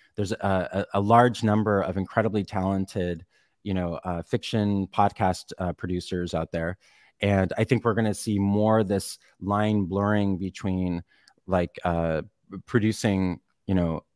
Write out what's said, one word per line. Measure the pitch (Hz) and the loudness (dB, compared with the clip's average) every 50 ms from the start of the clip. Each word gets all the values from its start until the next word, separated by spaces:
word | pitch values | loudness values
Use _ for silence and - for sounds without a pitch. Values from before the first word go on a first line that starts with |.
| _ _ - | _ _ -6
There's | 107 101 90 | -6 -4 -4
a, | 107 - 98 98 95 92 - - - 98 92 - - | -4 -2 0 0 0 0 0 -2 -2 -4 -4 -2 0
a, | 101 | 0
a | |
large | 101 104 113 120 123 123 107 - 117 | 4 6 6 8 6 6 2 2 0
number | 107 104 107 104 107 101 98 | 2 2 2 2 2 2 2
of | 85 87 87 | 0 0 -2
incredibly | 98 92 - - 117 107 110 104 104 92 | -4 -4 -2 0 0 0 0 0 -2 -4
talented, | - - 95 92 98 98 95 95 - - 101 90 87 85 82 87 _ _ _ _ _ _ _ - | -2 -4 -2 -2 0 0 -2 -2 -4 -4 -4 -4 -4 -4 -8 -10 _ _ _ _ _ _ _ -6
you | 104 95 | -4 -2
know, | 92 90 85 82 - - | -2 -2 -2 -4 -6 -6
uh, | 92 87 85 | -6 -6 -6
fiction | 82 - 120 - - - - 110 104 101 101 98 95 | -6 -4 -4 -6 -4 -2 -2 0 0 2 0 0 -2
podcast, | - - 110 101 101 - - 104 92 90 - - - - | -2 2 2 2 2 2 2 0 0 0 -2 -6 -14 -10
uh, | - 92 87 82 | -6 -6 -6 -6
producers | - - 90 90 90 - - 95 90 87 85 87 | -6 -6 -4 -4 -4 -4 -4 -4 -4 -4 -2 -4
out | 82 80 - | -4 -4 -4
there. | - 82 82 85 95 - _ _ _ _ _ _ _ - | -4 -4 -4 -4 -6 -8 _ _ _ _ _ _ _ -4
And | 101 101 101 95 95 87 - | 0 2 2 2 2 0 0
I | - 113 | -2 0
think | - 127 113 - | 0 0 0 2
we're | 117 101 | 0 0
gonna | 113 110 107 98 | 2 0 0 -2
see | - - 113 104 | -2 -2 -2 0
more | 98 98 98 101 104 107 110 110 113 107 | 0 2 2 2 2 4 4 4 4 4
this | 92 101 98 - - - - _ _ _ - | 2 0 -2 -2 -4 -12 -14 _ _ _ -10
line | 90 98 101 104 107 107 107 104 95 | -4 -2 0 0 2 2 2 2 0
blurring | 85 95 98 101 104 107 104 101 98 95 | 0 0 0 2 2 2 2 2 0 0
between, | 85 98 92 - - - 95 92 92 92 90 85 87 - _ _ _ _ _ _ _ - | -2 -4 -8 -8 -6 -4 -2 -2 -2 -2 -2 -2 -4 -8 _ _ _ _ _ _ _ -6
like, | 92 95 90 87 - - - - | -2 0 0 0 -2 -6 -6 -4
uh, | 87 85 85 85 82 80 76 - - _ _ _ - 95 92 - | -2 -2 0 -2 -2 -2 -4 -6 -8 _ _ _ -18 -18 -18 -8
producing, | - - 113 101 110 107 - - 107 98 95 92 90 87 - _ _ _ _ - | 0 0 2 2 2 -2 0 0 0 2 2 0 -2 -4 -6 _ _ _ _ -4
you | - 95 | -2 0
know | 90 87 82 80 - - _ _ | 0 2 0 -2 -6 -10 _ _